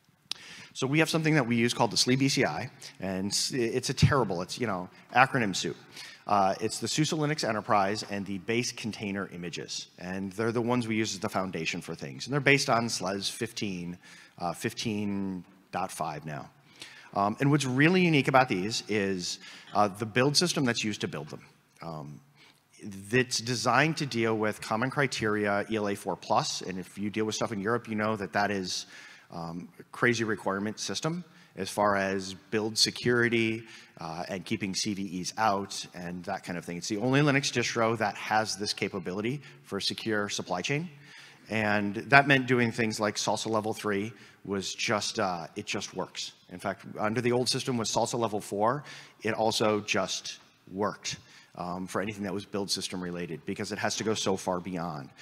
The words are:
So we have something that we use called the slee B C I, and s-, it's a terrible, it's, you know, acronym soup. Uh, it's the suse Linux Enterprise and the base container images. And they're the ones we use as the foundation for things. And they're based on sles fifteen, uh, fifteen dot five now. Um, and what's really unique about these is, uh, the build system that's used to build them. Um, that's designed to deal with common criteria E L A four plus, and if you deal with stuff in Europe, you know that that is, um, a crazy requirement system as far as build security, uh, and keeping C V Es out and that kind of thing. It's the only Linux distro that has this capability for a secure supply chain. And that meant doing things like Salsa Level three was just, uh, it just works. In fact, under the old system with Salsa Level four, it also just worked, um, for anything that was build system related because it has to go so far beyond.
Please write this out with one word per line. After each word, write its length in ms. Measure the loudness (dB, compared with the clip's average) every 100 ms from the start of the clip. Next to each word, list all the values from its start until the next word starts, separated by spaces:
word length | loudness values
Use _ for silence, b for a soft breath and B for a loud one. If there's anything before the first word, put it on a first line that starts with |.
| _ _ -14 B B B B
So 120 | -4 2
we 140 | 4
have 100 | 4
something 260 | 4 4 4
that 120 | 4
we 80 | 4
use 180 | 4
called 180 | 4 2
the 40 | 4
slee 220 | 4 4
B 100 | 4
C 160 | 4
I, 260 | 2 0 -6 -10 B -8
and 280 | -4 -2 -2
s-, 240 | 0 0
it's 360 | 0 0 0 -2
a 40 |
terrible, 480 | 4 4 6 2 -2
it's, 180 | -4 -4
you 80 | -2
know, 220 | -2 -6 B 2 6
acronym 400 | 6 6 0 0
soup. 220 | -4 -6 -12 B B B 0
Uh, 260 | 4 4 2
it's 200 | -4 -4
the 80 | -2
suse 220 | 0 0
Linux 360 | 0 0 0 -2
Enterprise 560 | -2 2 4 4 0 -4
and 160 | -6 -4
the 140 | -6
base 340 | -2 0 -2
container 560 | -4 -8 -6 -4 -4 -6
images. 540 | -8 -8 -8 -8 -10 -12 -12
And 340 | -8 -6 -4
they're 180 | -2 0
the 100 | 0
ones 240 | 2 2 2
we 120 | 0
use 160 | 0
as 80 | -2
the 80 | -2
foundation 500 | -2 -2 -2 -4 -4
for 160 | -6 -8
things. 300 | -10 -10 -4
And 80 |
they're 80 | 2
based 280 | 6 6 6
on 180 | 2 2
sles 440 | -2 -2 -2 -4
fifteen, 640 | -4 -6 -4 -6 -4 -6 -10 B B B -8
uh, 140 | -6
fifteen 920 | -4 -6 -4 -4 -2 -2 -4 -4 -6 -10 -20 _
dot 220 | -6 -4
five 320 | -4 -6 -6 -8
now. 240 | -10 -10 -18 B B B B B
Um, 240 | 0 0 2
and 120 | 4
what's 140 | 4 2
really 360 | 4 6 6
unique 260 | 6 4 6
about 220 | 6 6
these 340 | 2 0 -4 0
is, 500 | 0 2 0 -4 -8 B B B
uh, 140 | 2 2
the 180 | 2 -2
build 300 | 2 4 4
system 300 | 2 2 2
that's 180 | 2
used 180 | -2 -2
to 60 | -4
build 220 | -6 -8
them. 160 | -12 -16 _ _ -14
Um, 380 | -10 -10 -10 -16 -20 B B _ _ -18 -14 -14 0
that's 260 | 2 2 0
designed 600 | -2 0 4 6 6 2
to 100 | -2
deal 280 | 0 2 2
with 240 | 0 -2
common 300 | -2 -2 0
criteria 760 | 0 0 0 0 2 2 0 0
E 60 | -2
L 140 | 0
A 60 | -2
four 200 | -4 -4
plus, 460 | 0 2 2 -4
and 180 | -6 -8
if 180 | -10 -6
you 120 | -4
deal 160 | -2 -2
with 100 | 0
stuff 160 | -2
in 80 | -2
Europe, 280 | 0 0 -2
you 80 | -2
know 200 | 0 -2
that 180 | 0
that 160 | 2 2
is, 380 | 0 -4 -6 -8 B B B -14
um, 380 | -10 -8 -10 -12 -16
a 40 | -18
crazy 320 | 0 2 2
requirement 560 | 0 -2 -2 -2 -2 -4
system 440 | -6 -4 -4 -4 -10 B B -10
as 140 | -4
far 260 | 2 4 4
as 380 | 2 0 -4
build 440 | -10 -4 -2 0 2
security, 840 | 0 2 2 4 4 4 2 -2 -8 B B -12
uh, 240 | -8 -6 -6
and 160 | -6 -4
keeping 280 | -4 -2
C 200 | -2 -2
V 280 | -4 -6 -6
Es 120 | -6 0
out 480 | 2 2 -2 -8 -10
and 300 | -10 -10 -8
that 200 | -6 -8
kind 140 | -6 -8
of 80 | -6
thing. 120 | -6
It's 100 | -4
the 100 | -2
only 240 | 2 4
Linux 300 | 4 4 2
distro 460 | 0 0 2 2 2
that 160 | 0 -2
has 400 | 0 0 0 -2
this 180 | -4
capability 680 | -2 -4 -4 -4 -4 -4 -4 B B
for 140 | -8 -4
a 40 |
secure 460 | -4 -4 -2 -2 -2
supply 340 | -4 -4 -4
chain. 280 | -2 -2 -4 -12 B B B B -4
And 460 | 0 2 2 0 -4
that 320 | 6 8 8
meant 200 | 6 4
doing 240 | 4 4
things 280 | 2 0 2
like 160 | 0 0
Salsa 320 | 0 0 0
Level 260 | 0 0
three 380 | -2 -2 -2 -2 B B B
was 300 | -6 -4 -4
just, 460 | -4 0 0 0 -2
uh, 280 | -2 -2 -6 -8
it 100 | -6
just 280 | -6 -6
works. 380 | -6 -8 -8 -12 -14 -18
In 80 | -8
fact, 260 | -6 -6 -8 -2
under 240 | 0 2
the 100 | 2
old 160 | 2 2
system 300 | 0 -2 -2
with 100 | 0
Salsa 300 | 0 0 0
Level 240 | 0 -2
four, 420 | -4 0 2 0 B B B -6
it 120 | -2
also 480 | 0 2 2 2 2
just 580 | 0 0 0 -4 -8 -14 -18 _ -10
worked, 460 | -4 -2 -4 -8 -10 B B B -10
um, 300 | -8 -6 -4
for 160 | -4
anything 220 | -4 -4
that 100 | -6
was 120 | -6 -6
build 260 | -6 -4
system 320 | -4 -6 -6
related 420 | -6 -6 -8 -8 -6
because 260 | -6 -6
it 60 | -2
has 200 | -2 0
to 60 |
go 100 | 0
so 240 | 0 0 0
far 220 | 0 -2
beyond. 500 | -2 -6 -6 -8 -10 B